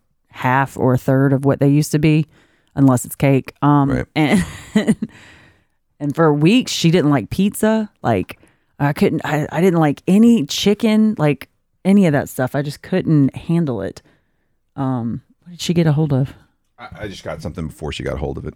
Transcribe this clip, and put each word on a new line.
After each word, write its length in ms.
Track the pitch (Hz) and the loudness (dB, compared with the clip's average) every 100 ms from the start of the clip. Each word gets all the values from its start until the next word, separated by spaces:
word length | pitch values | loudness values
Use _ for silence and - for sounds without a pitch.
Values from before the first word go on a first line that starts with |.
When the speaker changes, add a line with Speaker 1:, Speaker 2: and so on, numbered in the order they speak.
| _ _ _ | _ _ _
Speaker 1:
half 480 | - 127 127 135 - | -6 0 0 0 -2
or 160 | 127 | 0
a 40 | 127 | 0
third 360 | - 135 139 | 0 2 2
of 120 | 135 139 | 2 0
what 140 | - | 2
they 100 | 143 | 2
used 220 | 143 151 | 2 0
to 80 | 156 | 0
be, 260 | 156 156 151 _ _ _ _ - | 2 0 -2 _ _ _ _ 2
unless 300 | 139 127 - | 2 2 -2
it's 100 | - | -2
cake. 380 | 139 135 - - | 0 2 -2 -2
Um, 280 | 143 147 139 | 2 2 2
Speaker 2:
Right. 140 | 131 123 - | -2 -4 -2
Speaker 1:
and, 300 | 147 196 170 - - | 0 0 -2 -10 -6
<laughs> 360 | 214 - - - - - - _ _ _ _ _ - | -2 0 -2 -6 -14 -20 -20 _ _ _ _ _ -10
and 160 | 147 143 | -6 2
for 180 | 160 | 2
weeks, 380 | 147 156 247 - | 4 4 2 0
she 200 | - 170 | 0 2
didn't 200 | 175 147 | 2 2
like 180 | 143 101 | 0 -2
pizza. 600 | - 196 - 214 220 214 _ | -2 -2 0 0 0 -4 _
Like, 380 | - 104 90 - _ _ _ - | -2 -2 -2 -12 _ _ _ -4
I 140 | 143 | -4
couldn't, 280 | 147 190 151 - | 0 0 0 -4
I, 220 | 147 147 | -4 -4
I 100 | 147 | 0
didn't 180 | 185 170 | 0 2
like 220 | 151 139 - | 0 0 0
any 380 | 190 233 233 160 | 4 6 4 0
chicken, 720 | - 202 208 226 214 214 214 | -2 0 0 2 2 2 0
like, 320 | 151 139 - _ _ _ | 0 -2 -8 _ _ _
any 220 | 185 202 180 | 2 4 4
of 80 | |
that 160 | 143 87 | 2 -2
stuff. 260 | - 127 143 | -4 -4 -4
I 60 | |
just 200 | 143 - | -6 -10
couldn't 540 | - 185 127 156 135 - | -6 -4 0 2 2 -2
handle 460 | - 165 156 117 | -4 -2 -2 -4
it. 200 | 95 - - _ _ _ _ _ _ - | -8 -10 -20 _ _ _ _ _ _ -8
Um, 460 | 135 127 117 117 - _ | -4 -4 -4 -8 -12 _
what 80 | - | -20
did 100 | 175 | -10
she 120 | - | -4
get 140 | 170 160 | 0 0
a 40 | |
hold 220 | 147 156 | 0 0
of? 200 | 135 139 - _ _ _ _ | 0 -2 -6 _ _ _ _
Speaker 2:
I, 100 | 113 82 | -20 -14
I 60 | 104 | -14
just 160 | 92 | -12
got 180 | - 78 | -12 -10
something 260 | 82 82 78 | -10 -10 -10
before 240 | - 73 | -10 -10
she 120 | 67 | -8
got 120 | 65 67 | -8 -6
a 20 | |
hold 200 | 71 69 | -8 -8
of 80 | |
it. 80 | 65 | -12